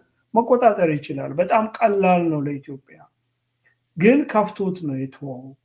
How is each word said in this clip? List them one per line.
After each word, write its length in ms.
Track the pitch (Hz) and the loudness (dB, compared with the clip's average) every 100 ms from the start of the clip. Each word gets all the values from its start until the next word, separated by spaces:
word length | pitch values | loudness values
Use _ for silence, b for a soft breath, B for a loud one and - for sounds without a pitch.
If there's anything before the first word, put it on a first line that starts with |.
| _ _ _ | _ _ _
መቆጣጠር 560 | 220 240 247 247 196 170 | -2 2 4 4 2 0
ይችላል። 400 | 147 - 139 135 | 0 -6 -8 -6
በጣም 300 | 139 190 220 220 | -2 0 0 0
ቀላል 500 | - 226 202 190 180 | 0 0 2 2 2
ነው 160 | 170 151 | 2 -2
ለኢትዮጵያ። 580 | 143 143 139 135 _ - _ _ _ _ _ _ _ _ _ - | -4 -6 -12 -18 _ -20 _ _ _ _ _ _ _ _ _ 2
ግን 220 | 196 285 | 4 4
ከፍቶት 520 | - 220 196 - 190 180 | 2 0 -2 -4 -6 -4
ነው 140 | 156 131 | -6 -6
የተወው። 440 | 135 - 139 127 135 139 | -8 -10 -14 -12 -16 -20